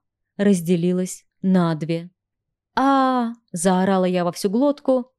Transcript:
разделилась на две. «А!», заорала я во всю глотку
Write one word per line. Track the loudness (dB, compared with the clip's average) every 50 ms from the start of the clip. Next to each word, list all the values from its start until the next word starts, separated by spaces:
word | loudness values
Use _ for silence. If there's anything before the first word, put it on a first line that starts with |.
| _ _ _ _ _ _ _
разделилась | -2 2 2 2 2 0 0 -2 0 0 0 -2 -2 -4 -6 -8 -14 _ _ _ _ -2
на | 2 2 2 2 2 0
две. | -2 -4 -6 -6 -6 -8 -12 _ _ _ _ _ _ _ _ _ _ _ _ -4
«А!», | 0 0 2 2 2 2 0 0 -2 -2 -4 -6 -10 _ _ -8
заорала | -2 0 0 2 2 2 2 2 0 0
я | 0 0 -2 -2
во | -4
всю | -4 -4 -4 -2
глотку | 0 0 0 0 0 -2 -2 0 0 0 -2 -6 _